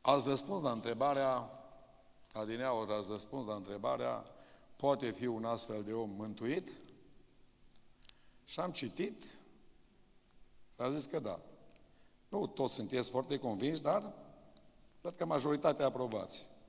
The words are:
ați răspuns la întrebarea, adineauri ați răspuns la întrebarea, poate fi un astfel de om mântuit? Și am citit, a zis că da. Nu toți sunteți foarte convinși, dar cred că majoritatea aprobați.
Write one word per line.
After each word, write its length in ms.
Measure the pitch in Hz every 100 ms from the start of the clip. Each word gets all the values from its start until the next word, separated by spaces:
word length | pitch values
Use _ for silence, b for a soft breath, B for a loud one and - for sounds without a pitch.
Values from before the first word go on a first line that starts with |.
ați 280 | - 139 127
răspuns 340 | 139 143 196
la 80 | 147
întrebarea, 800 | 117 110 113 135 139 135 127 117 - - - - - - - -
adineauri 600 | 110 107 117 131 120 107
ați 160 | 104 98
răspuns 360 | 107 - 139 110
la 80 |
întrebarea, 720 | 104 92 104 113 127 123 117 - B B B B -
poate 340 | 139 135 123
fi 160 | 110 123
un 180 | 113
astfel 380 | 113 117 - 107
de 100 | 101
om 180 | 110 113
mântuit? 640 | 101 107 101 113 160 185 - - - - - - - - - - - - - B B B B
Și 160 | - -
am 120 | 180
citit, 520 | - 120 - 392 - - - - - - - - - - - - - - - - -
a 140 | 123
zis 140 | 147
că 140 | 139 165
da. 220 | 113 90 - - - - b b b b -
Nu 180 | 202 147
toți 280 | - 131
sunteți 360 | - 104 127 120
foarte 280 | 127 135 143
convinși, 440 | 123 101 127 160
dar 300 | 147 190 208 - - - - - - - - -
cred 140 | 175
că 100 | -
majoritatea 600 | 170 156 135 147 156 147 139
aprobați. 600 | 127 123 107 95 - - -